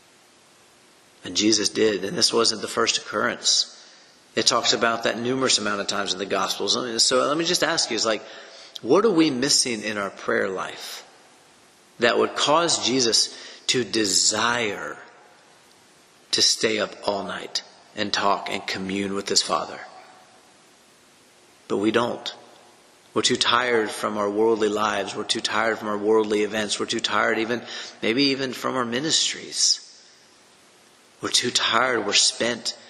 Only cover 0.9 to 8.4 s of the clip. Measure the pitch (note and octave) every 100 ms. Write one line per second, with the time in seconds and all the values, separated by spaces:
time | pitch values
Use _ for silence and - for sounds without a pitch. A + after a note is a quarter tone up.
0.9 | _ _ _ G2+ F2+ G#2+ G#2+ G2+ - A2
1.9 | G2+ F#2+ - G#2+ A#2 A#2 A2 G#2+ - A2+
2.9 | - - G#2+ A#2 F#2+ - - - - -
3.9 | - - - - - A2+ B2 - A#2+ A#2
4.9 | A2+ A#2+ A2 A#2+ C3 B2+ - G#2 G#2 G2
5.9 | G#2 G2 F#2 G2 G2 F#2+ - G2+ A#2 B2+
6.9 | A2+ - B2+ B2+ D3+ E3 F3 D#3 D#3+ -
7.9 | A2 A2 A2 - -